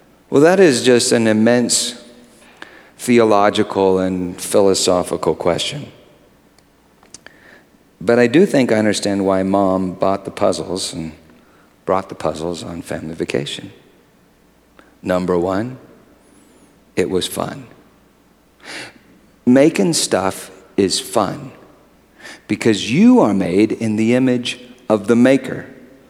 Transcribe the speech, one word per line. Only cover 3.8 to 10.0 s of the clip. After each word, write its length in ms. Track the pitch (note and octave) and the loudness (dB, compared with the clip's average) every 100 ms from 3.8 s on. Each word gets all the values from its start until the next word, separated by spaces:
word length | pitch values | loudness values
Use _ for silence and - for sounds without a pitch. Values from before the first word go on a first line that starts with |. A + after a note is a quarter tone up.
| F#2+ F#2 | 2 2
and 420 | F#2 F#2 F2+ F2+ | 0 -4 -6 -8
philosophical 920 | - G#2+ G2 F#2 - F2+ F2 E2+ E2 | -2 2 2 2 0 0 -2 -4 -4
question. 580 | D#2 F2+ E2 - D3 - - _ _ _ _ _ _ _ _ _ _ _ - - _ - - _ _ _ - | -2 -2 -2 -6 -10 -14 -20 _ _ _ _ _ _ _ _ _ _ _ -20 -20 _ -20 -20 _ _ _ -10
But 160 | - A#2+ | 0 2
I 80 | A#2+ | 4
do 220 | D3 G3 | 4 4
think 240 | C#3+ A#2 | 2 0
I 60 | A2 | 2
understand 480 | G#2+ G2 G#2 G2 F#2+ | 0 -2 -4 -2 0
why 160 | F#2+ | 0
Mom 500 | F#2+ G2 F#2+ F#2+ F#2 | 0 2 2 0 -4
bought 320 | E2+ | -2